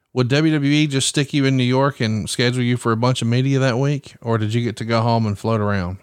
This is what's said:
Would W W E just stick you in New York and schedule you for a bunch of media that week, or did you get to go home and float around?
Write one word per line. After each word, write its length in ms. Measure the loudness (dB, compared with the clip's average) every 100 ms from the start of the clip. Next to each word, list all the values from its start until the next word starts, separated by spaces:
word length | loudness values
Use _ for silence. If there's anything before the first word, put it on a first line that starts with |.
| _
Would 160 | -2 0
W 220 | 2 2
W 200 | 2 2
E 160 | 2 2
just 200 | 0 -2
stick 240 | -2 -2
you 140 | 0 2
in 100 | 2
New 80 |
York 360 | 2 2 0 0
and 280 | -2 -2 -4
schedule 360 | -2 0 0
you 120 | 0 0
for 160 | 0
a 60 | 0
bunch 240 | 0 0
of 60 | 0
media 320 | 0 2 2
that 180 | 0 0
week, 380 | -2 -2 -8 -12
or 180 | -4 -2
did 140 | 0
you 100 | -2
get 120 | -2 -4
to 80 | -2
go 160 | 0
home 260 | 2 2 0
and 100 | -2
float 240 | -2 0
around? 380 | 0 -2 -4 -8